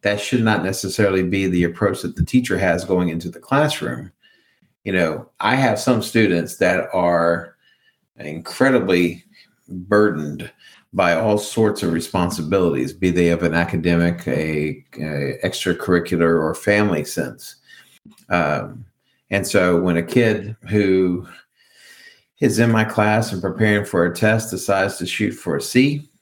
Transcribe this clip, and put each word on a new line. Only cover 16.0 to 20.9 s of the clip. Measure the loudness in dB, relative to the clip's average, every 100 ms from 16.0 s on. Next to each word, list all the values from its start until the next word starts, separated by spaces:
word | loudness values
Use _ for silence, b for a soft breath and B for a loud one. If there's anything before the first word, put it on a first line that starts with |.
| 0 0 2 2
or | 0 -2
family | 0 2 2 0
sense. | -4 -6 -6 -8 -18 -20 B B B B -20 -20 _
Um, | 0 0 -2 -4 -12 -20 _ _ _ _
and | -2 0
so | 2 4 2
when | 2 0
a |
kid | 2 2 2 0 -6 -14 -2
who | 0 2